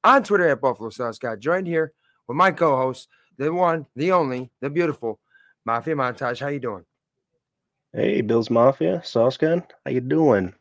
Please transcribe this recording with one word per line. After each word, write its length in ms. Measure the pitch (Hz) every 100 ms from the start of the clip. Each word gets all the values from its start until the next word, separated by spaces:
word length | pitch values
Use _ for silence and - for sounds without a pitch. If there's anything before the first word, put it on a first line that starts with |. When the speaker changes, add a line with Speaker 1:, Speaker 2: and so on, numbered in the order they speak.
| 220
Speaker 1:
on 180 | 277
Twitter 240 | 196 202 170
at 140 | 135
Buffalo 280 | 131 120 110
Sauce 300 | 113 120 107
God, 220 | 123 110
joined 260 | 131 180 180
here 240 | 165 156 _ _ _ -
with 80 | 135
my 140 | 185
co-host, 580 | - 165 131 131 127 - _ _ -
the 140 | 143
one, 360 | 175 180 165 139 123
the 160 | 170
only, 380 | 185 143 127 127 -
the 80 | 139
beautiful 500 | 151 170 143 117 107 _ _ _ _ 113
Mafia 300 | 117 120 151
Montage. 440 | 127 117 127 123
How 80 | 139
you 140 | 143
doing? 240 | 123 98 87 _ _ _ _ _ _ _ _ _ _
Speaker 2:
Hey, 300 | - - -
Bills 280 | 110 117 113
Mafia, 520 | 117 123 135 160 180
Sauce 320 | - 120 120 131
God. 280 | 156 175 - -
How 80 | 139
you 80 | 127
doing? 540 | 123 156 156 104 92 -